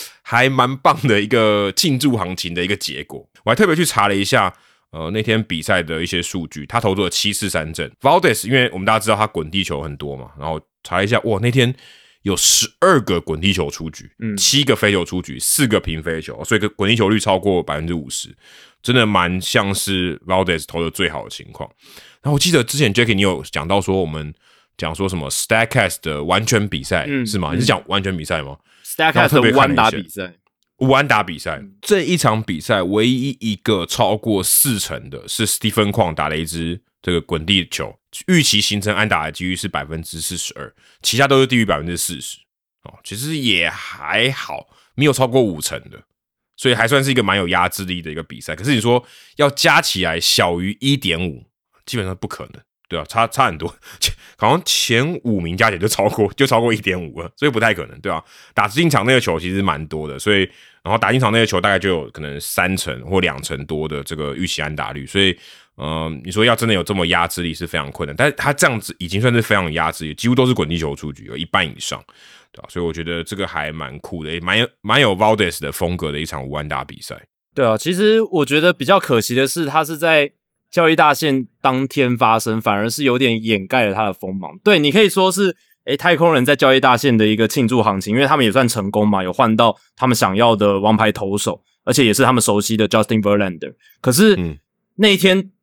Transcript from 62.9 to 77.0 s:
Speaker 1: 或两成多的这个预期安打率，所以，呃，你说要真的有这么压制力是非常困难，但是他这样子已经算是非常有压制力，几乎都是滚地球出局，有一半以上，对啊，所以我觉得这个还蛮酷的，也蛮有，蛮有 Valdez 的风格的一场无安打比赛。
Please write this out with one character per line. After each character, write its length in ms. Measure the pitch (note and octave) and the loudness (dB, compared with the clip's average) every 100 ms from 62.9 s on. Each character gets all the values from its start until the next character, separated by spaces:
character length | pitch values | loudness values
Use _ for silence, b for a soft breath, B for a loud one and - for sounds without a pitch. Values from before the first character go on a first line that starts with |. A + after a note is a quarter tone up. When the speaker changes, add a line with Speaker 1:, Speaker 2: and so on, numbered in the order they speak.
| B1 | -10
Speaker 1:
或 180 | C2 F#2+ | -4 0
两 200 | F2 C2+ | 0 -2
成 200 | C#2+ C#2+ D2 | -8 -10 -6
多 200 | D#2 D#2 | -6 -6
的 160 | C#2+ | -8
这 120 | C#2 D#2 | -8 -8
个 200 | C#2+ C2+ | -8 -6
预 120 | F2+ | -6
期 140 | - | -6
安 120 | D2 D2+ | -6 -6
打 160 | C#2 | -8
率， 140 | C#2+ C2+ | -10 -4
所 160 | G2 | 0
以， 160 | G2 E2+ B B B - | 2 0 B B B -12
呃， 360 | D2+ D#2+ D#2+ D2 | -8 -6 -6 -8
你 80 | F#2 | -6
说 120 | F#2 | 0
要 120 | A#2 A2+ | 2 2
真 120 | A2+ | 0
的 60 | |
有 80 | F#2+ | 0
这 140 | E2+ G2 | 0 -2
么 100 | E2+ | 0
压 220 | F2 E2+ | 0 0
制 160 | - | -2
力 100 | E2+ | -6
是 140 | D#2 E2+ | -6 -6
非 100 | E2 | -6
常 140 | C#2+ | -6
困 160 | - D2+ | -8 -8
难， 80 | D#2+ | -2
但 120 | C#3+ | -2
是 60 | |
他 180 | - C#3+ | 0 -4
这 160 | C#3+ E3 | 0 0
样 120 | A2+ | -2
子 160 | - - | -8 -10
已 100 | E2+ | -6
经 140 | F#2+ | -2
算 100 | B2 | 2
是 80 | A#2+ | 2
非 120 | G#2+ G2+ | 2 0
常 100 | E2+ | 0
有 40 | |
压 200 | E2 D#2+ | -2 -2
制 140 | - D#2 | -4 -8
力， 100 | D2+ | -4
几 120 | A#2 | 0
乎 60 | |
都 140 | B2+ B2+ | 2 2
是 60 | G#2 | 2
滚 120 | D#2 | -2
地 120 | E2+ | -2
球 160 | D2+ C#2+ | -4 -6
出 180 | D2+ | -10
局， 120 | C#2 G#1+ | -14 -14
有 120 | B1+ | -12
一 80 | E2 | -4
半 200 | G2+ D#2+ | -2 -2
以 100 | - | -6
上， 260 | - - - b b b b | -10 -10 -14 b b b b
对 100 | - | -20
啊， 20 | - | -14
所 140 | F2 | -6
以 40 | E2+ | -6
我 60 | |
觉 120 | D#2+ | -6
得 200 | E2 E2+ | -8 -8
这 120 | E2 G2+ | -8 -8
个 120 | F2+ | -8
还 240 | D#2+ D2+ | -8 -10
蛮 260 | D#2 C2+ D2 | -10 -12 -14
酷 240 | - F2 | -14 -12
的， 80 | D#2 | -10
也 80 | E2+ | -8
蛮 180 | F2 G#2+ | -2 0
有， 100 | A#2+ _ | 0 _
蛮 180 | G#2 C3 | -2 2
有 160 | A#2+ F#2 | 2 2
Valdez 460 | G#2+ A2 F2+ - | 2 2 0 -2
的 100 | D2 | -8
风 240 | - F2 F2+ | -4 -4 -4
格 160 | D#2+ | -6
的 80 | D2 | -6
一 60 | D#2+ | -8
场 180 | C#2+ | -10
无 100 | C2+ | -8
安 140 | D2+ D2+ | -8 -6
打 160 | C#2 | -8
比 160 | C2+ | -8
赛。 160 | - | -14